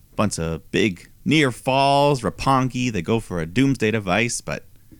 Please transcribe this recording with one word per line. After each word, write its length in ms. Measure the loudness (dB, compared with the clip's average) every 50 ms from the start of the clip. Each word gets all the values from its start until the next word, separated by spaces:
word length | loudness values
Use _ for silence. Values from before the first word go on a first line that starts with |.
| -20 _
a 40 | -4
bunch 220 | -2 -2 -2 -2 -2
of 320 | -4 -4 -4 -6 -8 -4
big 380 | 0 0 0 0 0 -4 -12 -20 -18 -8 -2
near 260 | 2 2 4 4 2
falls. 720 | 0 -2 -4 0 2 2 4 4 4 4 4 2 2 0
Roppongi, 680 | -2 -4 -4 -2 0 2 2 2 2 0 -2 -2 -4 -2
they 100 | -2 -2
go 180 | -2 0 0 -2
for 220 | -2 -4 -6 -6
a 60 | -6 -4
doomsday 420 | 0 0 2 2 2 0 0 -2
device, 500 | -2 -2 -2 0 0 0 0 -2 -4 -8
but, 240 | -8 -8 -10 -10 -10 -14 -20 -20 -20 -20 -20 -20